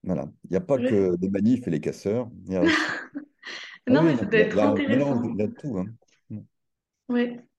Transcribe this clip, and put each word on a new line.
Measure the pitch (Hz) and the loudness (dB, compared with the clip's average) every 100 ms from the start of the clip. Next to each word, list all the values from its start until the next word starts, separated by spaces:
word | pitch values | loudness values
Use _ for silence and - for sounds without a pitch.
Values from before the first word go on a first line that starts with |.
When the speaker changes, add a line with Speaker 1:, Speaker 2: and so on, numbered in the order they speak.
Speaker 1:
voilà. | - 90 71 - | -4 -4 -6 -12
Il | - | -4
n'y | 90 | -4
a | |
pas | - 135 | 0 0
Speaker 2:
Oui. | 247 | 2
Speaker 1:
que | 107 95 87 | 2 2 2
les | 92 | 0
manifs | 98 104 123 104 | 2 2 2 0
et | |
les | 78 | -2
casseurs. | - - 98 113 120 92 95 | -4 -4 -4 -4 -4 -12 -6
Il | |
y | 92 | 0
a | |
aussi | 170 | 2
Speaker 2:
<laughs> | 156 - - - - - _ - - - - - | 2 -2 -6 -10 -14 -16 _ -16 -14 -16 -12 2
Non, | 262 | 4
Speaker 1:
Ah | |
oui, | 330 | 4
Speaker 2:
mais | 254 | 2
ça | |
Speaker 1:
donc, | 202 | 2
Speaker 2:
doit | 220 | 2
Speaker 1:
il | |
y | |
a, | 202 | 2
Speaker 2:
être | |
Speaker 1:
il | 185 | 4
y | |
a | 98 | 2
un | - - | 2 2
mélange, | 123 143 123 | 2 2 0
Speaker 2:
intéressant. | 117 | -2
Speaker 1:
il | 98 | -2
y | |
a | - | -4
de | |
tout, | - 151 101 | -4 -6 -6
hein. | 98 117 _ _ _ 107 107 _ _ _ _ _ _ | -6 -10 _ _ _ -14 -14 _ _ _ _ _ _
Speaker 2:
Ouais. | 240 240 240 - | 0 0 -4 -18